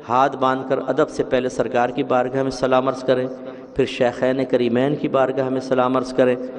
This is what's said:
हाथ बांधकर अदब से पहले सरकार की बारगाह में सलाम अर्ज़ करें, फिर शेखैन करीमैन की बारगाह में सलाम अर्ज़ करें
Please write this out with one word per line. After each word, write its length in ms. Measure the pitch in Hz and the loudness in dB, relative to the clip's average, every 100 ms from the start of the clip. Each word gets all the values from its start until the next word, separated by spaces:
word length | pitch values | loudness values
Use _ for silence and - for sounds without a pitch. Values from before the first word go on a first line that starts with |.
हाथ 260 | - 123 143 135 | -2 2 2 2
बांधकर 400 | 131 131 131 131 135 | 0 0 -2 -2 -2
अदब 180 | 135 151 | 0 0
से 140 | - | -2
पहले 240 | 127 127 127 | 0 0 0
सरकार 400 | - 117 120 123 | -2 -2 0 0
की 100 | 127 | -2
बारगाह 400 | 131 127 127 135 | 0 0 0 0
में 60 | 135 | -2
सलाम 360 | 127 127 127 131 | -2 2 2 2
अर्ज़ 160 | 131 | -2
करें, 220 | - 127 131 - - - - - | 0 0 0 -6 -14 -14 -8 -2
फिर 100 | 123 | -2
शेखैन 560 | - 120 - 131 131 131 | 2 0 2 0 0 0
करीमैन 500 | 127 120 120 139 147 | 2 2 2 2 0
की 120 | - | 0
बारगाह 400 | 135 131 135 131 | 2 2 0 -2
में 100 | 131 | -2
सलाम 340 | - 127 127 131 | -2 0 2 2
अर्ज़ 180 | 127 | 0
करें 220 | - 127 123 - | 2 2 2 -4